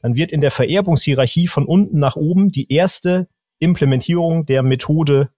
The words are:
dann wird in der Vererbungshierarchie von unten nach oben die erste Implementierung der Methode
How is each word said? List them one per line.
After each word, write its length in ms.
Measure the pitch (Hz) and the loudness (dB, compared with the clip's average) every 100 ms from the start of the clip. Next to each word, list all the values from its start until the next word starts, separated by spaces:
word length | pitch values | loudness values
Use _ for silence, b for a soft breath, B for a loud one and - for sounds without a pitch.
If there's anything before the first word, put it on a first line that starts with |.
dann 140 | 117 120 | -2 -2
wird 160 | 170 | -2
in 80 | 156 | 0
der 100 | 139 | 0
Vererbungshierarchie 960 | - 127 185 196 156 - 131 127 - 175 | 0 0 0 0 0 0 0 0 0 -2
von 180 | - 135 | -2 0
unten 340 | 175 202 156 | 2 2 0
nach 160 | 139 - | 0 0
oben 340 | 151 180 196 | 0 2 2
die 200 | 139 - | 0 -2
erste 540 | 143 180 - 180 180 185 _ _ _ | 0 0 -2 -2 -2 -4 _ _ _
Implementierung 840 | 165 175 139 131 - 175 165 165 147 | 0 2 2 0 0 -2 0 -2 0
der 180 | 135 | 0
Methode 640 | 131 131 - 151 151 139 135 | 2 -2 0 -2 2 2 0